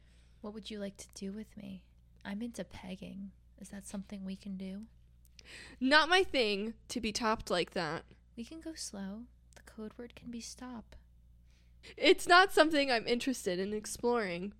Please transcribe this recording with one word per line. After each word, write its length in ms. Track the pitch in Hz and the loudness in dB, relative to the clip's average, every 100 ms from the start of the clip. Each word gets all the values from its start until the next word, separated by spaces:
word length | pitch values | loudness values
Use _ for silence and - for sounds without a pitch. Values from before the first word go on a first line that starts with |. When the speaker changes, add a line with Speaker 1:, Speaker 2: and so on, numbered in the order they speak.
| - - - - | -20 -20 -20 -14
Speaker 1:
What 120 | 214 | -12
would 160 | 220 - | -12 -12
you 80 | 208 | -8
like 200 | 202 196 | -8 -10
to 100 | - - | -16 -10
do 160 | 196 | -10
with 260 | 208 214 - | -8 -12 -14
me? 240 | 202 190 - - - - | -14 -14 -18 -20 -20 -14
I'm 200 | 202 202 | -8 -6
into 200 | 240 233 | -6 -8
pegging. 680 | 190 - 185 185 180 185 196 - - - | -10 -10 -12 -12 -12 -12 -14 -16 -20 -20
Is 100 | 190 | -16
that 180 | 196 - | -14 -10
something 360 | 196 190 202 | -10 -10 -10
we 120 | 190 190 | -10 -10
can 220 | 202 190 | -10 -8
do? 260 | 190 196 226 - - - - - - - - - | -8 -10 -14 -20 -20 -20 -20 -20 -20 -18 -18 0
Speaker 2:
Not 280 | 262 302 302 | 6 8 8
my 140 | 370 | 6
thing 520 | 370 277 214 196 220 - - | 6 4 2 2 -2 -6 -8
to 120 | 247 | -4
be 100 | 220 | -2
topped 380 | 208 226 220 - | 0 0 0 0
like 220 | 180 170 | 0 0
that. 320 | 196 160 165 - - - - | -2 -4 -4 -8 -20 -18 -14
Speaker 1:
We 60 | 233 | -14
can 140 | 320 | -12
go 120 | 320 311 | -12 -10
slow. 460 | - 196 190 214 240 - - - | -10 -8 -10 -10 -14 -20 -20 -20
The 80 | |
code 300 | - - 214 - | -20 -14 -12 -12
word 160 | 240 - | -16 -14
can 140 | 247 | -12
be 120 | 233 | -10
stop. 540 | 226 - 254 233 - - - - - - - - - - - - | -10 -12 -12 -12 -14 -20 -20 -20 -20 -20 -20 -20 -20 -20 -20 4
Speaker 2:
It's 300 | 285 359 - | 6 6 8
not 260 | 359 392 | 8 8
something 380 | - 311 294 277 | 6 6 6 4
I'm 160 | 233 - | 2 2
interested 500 | 240 269 247 196 180 | 0 0 -2 -2 -2
in 160 | 196 | -2
exploring. 800 | 214 - - 240 240 196 170 202 | -6 -8 -4 0 0 0 -4 -8